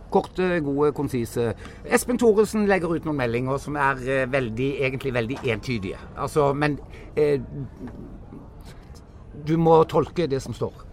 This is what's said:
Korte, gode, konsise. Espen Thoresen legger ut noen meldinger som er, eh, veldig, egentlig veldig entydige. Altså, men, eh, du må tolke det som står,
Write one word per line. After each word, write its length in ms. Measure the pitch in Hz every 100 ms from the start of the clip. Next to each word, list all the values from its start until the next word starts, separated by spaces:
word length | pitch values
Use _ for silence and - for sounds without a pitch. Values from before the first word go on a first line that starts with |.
| -
Korte, 500 | 196 - - 185 175
gode, 300 | 143 139 147
konsise. 600 | 139 139 127 113 123 117 - - - -
Espen 280 | - - 247
Thoresen 500 | 233 202 208 214 202
legger 260 | 190 170 160
ut 80 | 165
noen 120 | 147
meldinger 400 | 120 117 131 139
som 160 | 143 147
er, 220 | 139 131
eh, 280 | 123 135 127
veldig, 540 | 139 120 110 139 143
egentlig 300 | 135 131 139
veldig 280 | 120 113 135
entydige. 540 | 127 107 131 117 92 - - -
Altså, 380 | 135 156 143 139
men, 220 | 147 139 - - - -
eh, 220 | 147 143 113 143 127 - 123 - - - - - - - - - - - - - - 143 151
du 120 | 165
må 240 | 165 160 160
tolke 400 | 156 135 - 156
det 120 | 135
som 120 | 127
står, 200 | 113 107 - -